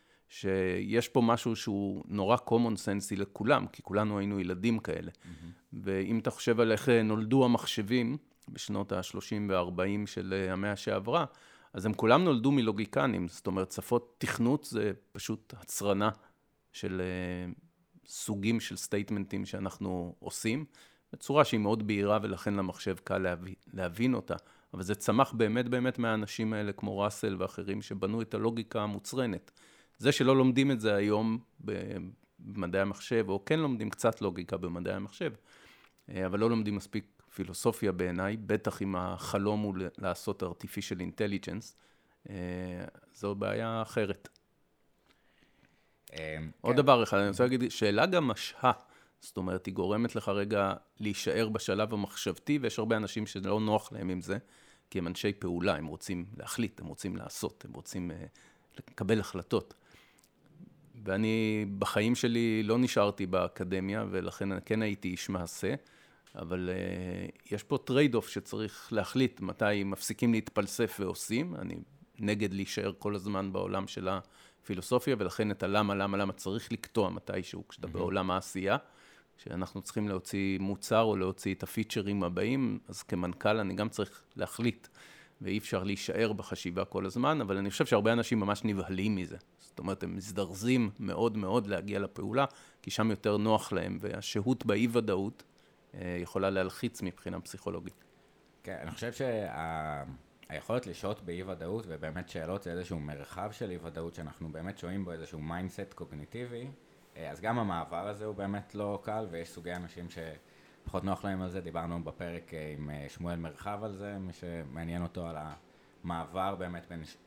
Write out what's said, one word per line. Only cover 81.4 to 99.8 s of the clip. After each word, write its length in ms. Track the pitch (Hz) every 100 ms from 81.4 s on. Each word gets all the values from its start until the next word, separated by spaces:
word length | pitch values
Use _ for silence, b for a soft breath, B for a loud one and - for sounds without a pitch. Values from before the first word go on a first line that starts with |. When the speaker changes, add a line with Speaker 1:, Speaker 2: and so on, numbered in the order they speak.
| 98
Speaker 1:
את 80 | 95
הפיצ'רים 600 | 98 - 107 113 101 101
הבאים, 560 | 87 87 107 135 123 98 -
אז 140 | 95
כמנכ״ל 580 | - 95 90 90 104 110
אני 140 | 98
גם 140 | 95 107
צריך 340 | - 101 - - -
להחליט 520 | 95 - 120 - - B B B B _
ואי 180 | 98 104
אפשר 260 | - 98
להישאר 480 | 95 98 - 98 110
בחשיבה 520 | 101 - 92 90 90
כל 220 | 92 95 98
הזמן, 340 | 117 135 156
אבל 160 | 104 98
אני 140 | 98
חושב 160 | - 147
שהרבה 260 | 107 107
אנשים 280 | 117 113 113
ממש 240 | 98 104
נבהלים 520 | 110 98 90 92 104 101
מזה. 200 | 85 82 - _
זאת 200 | - -
אומרת, 240 | 85 -
הם 140 | 90 90
מזדרזים 760 | 98 95 92 95 117 127 107 101
מאוד 360 | 98 85 117 107
מאוד 300 | 95 117 101
להגיע 320 | 92 98 101
לפעולה, 460 | 98 - 101 120 139 B B B
כי 80 | -
שם 200 | - 110
יותר 260 | 101 110 104
נוח 360 | 107 107 -
להם, 260 | 92 92 98
והשהות 640 | 101 - - 107 104 127 113
באי-ודאות, 760 | 104 120 120 107 95 98 - - b b b _
אה, 240 | - 90 87
יכולה 300 | 87 95 95
להלחיץ 520 | 95 92 - 120 -
מבחינה 380 | 95 - 90 90
פסיכולוגית. 640 | - 95 - 90 92 - - b b b b _
Speaker 2:
כן, 140 | - 82
אני 80 | 76
חושב 220 | 78 117
שה-, 920 | 117 135 110 92 62 82 80